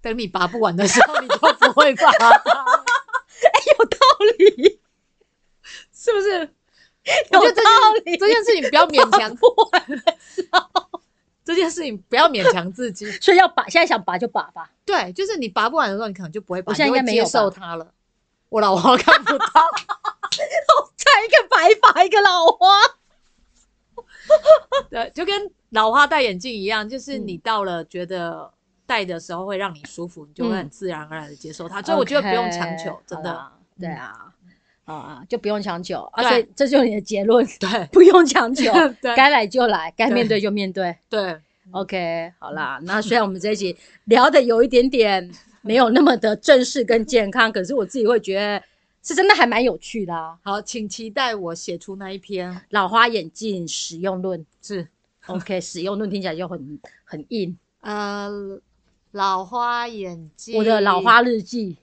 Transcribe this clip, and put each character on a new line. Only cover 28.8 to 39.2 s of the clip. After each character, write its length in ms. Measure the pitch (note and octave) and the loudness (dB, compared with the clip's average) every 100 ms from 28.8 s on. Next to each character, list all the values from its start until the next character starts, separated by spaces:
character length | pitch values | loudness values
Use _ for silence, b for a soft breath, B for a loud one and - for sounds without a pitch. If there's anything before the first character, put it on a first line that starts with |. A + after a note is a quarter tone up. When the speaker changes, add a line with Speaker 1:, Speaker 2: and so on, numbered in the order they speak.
| _ | _
Speaker 1:
戴 180 | A#3+ | -6
的 140 | F#3 E3+ | -6 -10
时 160 | - | -12
候 100 | F3 | -12
会 120 | F#3+ G3 | -10 -8
让 180 | G3 | -10
你 80 | D#3 | -12
舒 220 | D3 - F3 | -20 -16 -16
服， 180 | F3 | -16
Speaker 2:
嗯。 40 | D3 | -20
Speaker 1:
你 40 | |
就 140 | - A#3+ | -10 -6
会 80 | G#3 | -6
很 140 | D3+ | -10
自 160 | _ F#3+ | _ -12
然 160 | D#3+ D3+ | -12 -14
而 80 | D#3+ | -16
然 100 | D3+ | -16
地 60 | |
接 180 | D3 D#3+ | -20 -20
受 160 | D#3 E3+ | -16 -14
它。 120 | G3 | -12
Speaker 2:
嗯。 40 | |
Speaker 1:
所 80 | - | -4
以 60 | D#4 | -2
我 60 | |
觉 100 | A3+ | 0
得 80 | C#4+ | -2
不 100 | G3+ | -2
用 160 | F#3+ F3+ | -2 -2
强 260 | F3 E3+ E3 | -4 -6 -8
求， 140 | E3 | -12
Speaker 2:
OK， 100 | D#3 | -14
Speaker 1:
真 180 | _ E3 | _ -12
的。 80 | E3 | -10
Speaker 2:
好 60 | E3 | -10
啦， 160 | C3+ D#3+ | -14 _
Speaker 1:
嗯。 220 | _ _ | _ _
Speaker 2:
对 100 | F3 | -14
啊。 380 | D3+ A#2+ - - _ F3+ _ _ _ | -12 -16 -20 -20 _ _ _ _ _
啊， 400 | - D#3 C3+ C#3 E3 | -18 -18 -16 -20 -10
就 100 | A#3+ | -8
不 80 | G#3 | -6
用 140 | G#3 | -6
强 200 | G3+ E3+ | -6 -10
求。 200 | F3 E3 - | -8 -10 -10
啊， 100 | - | -4
Speaker 1:
对。 80 | B3 | 0
Speaker 2:
所 80 | B3 | 0
以 100 | - - | -2 -4
这 120 | C#4 | 0
就 100 | C#4+ | 2
是 60 | |
你 100 | A#3 | 0
的 60 | G#3 | -2
结 240 | G3 G#3 | -6 -4
论。 220 | G3+ B3 C#4 - | 2 2 0 -4
Speaker 1:
对。 280 | F3 A3 F3 | -6 -4 0
Speaker 2:
不 100 | - | 6
用 220 | F4 F#4 D#4+ | 8 8 4
强 260 | - A#3 | 2 -2
求。 160 | B3+ B3+ A3 | 0 2 4
Speaker 1:
<laughs> 160 | D#4 B3 | 2 0
对。 140 | B3 | -4
Speaker 2:
该 120 | A#3+ | 4